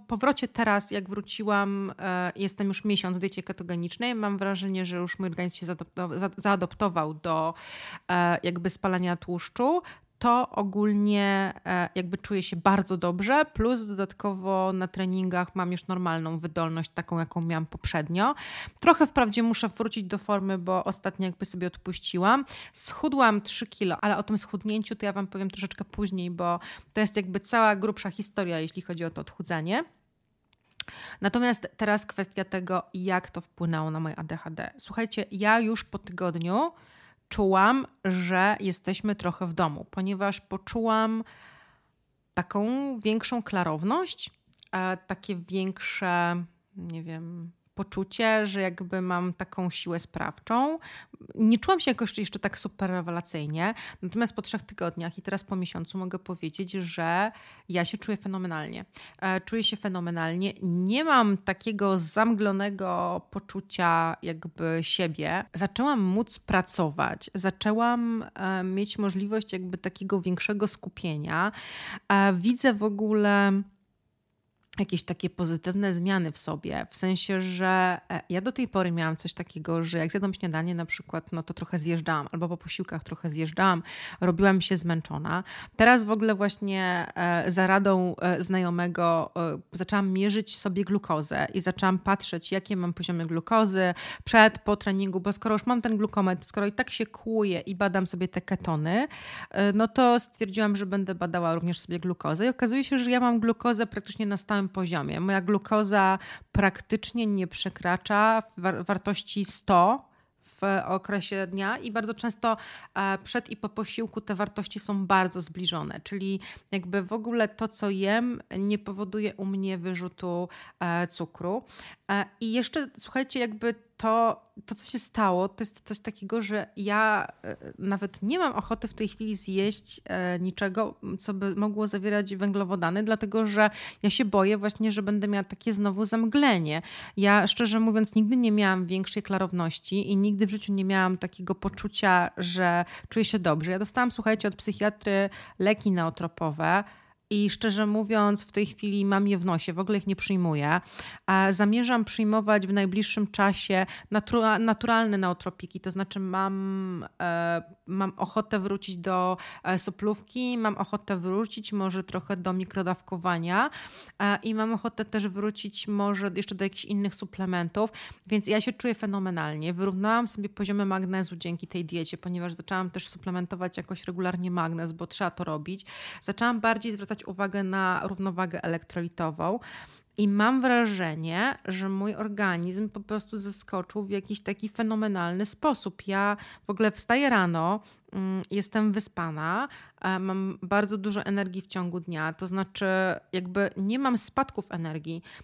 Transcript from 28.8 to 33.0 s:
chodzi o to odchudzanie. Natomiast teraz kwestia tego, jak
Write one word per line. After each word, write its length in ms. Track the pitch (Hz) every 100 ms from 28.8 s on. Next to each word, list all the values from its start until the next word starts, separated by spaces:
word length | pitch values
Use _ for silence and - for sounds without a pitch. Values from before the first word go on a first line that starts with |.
chodzi 220 | - 170
o 60 | 165
to 100 | 165
odchudzanie. 640 | 156 - 170 170 160 226 330 _ _ _ _ _ _ _ _ - - - - -
Natomiast 480 | 196 240 247 233 - -
teraz 300 | 214 208 -
kwestia 380 | - 196 -
tego, 380 | 196 190 180 185 -
jak 360 | 185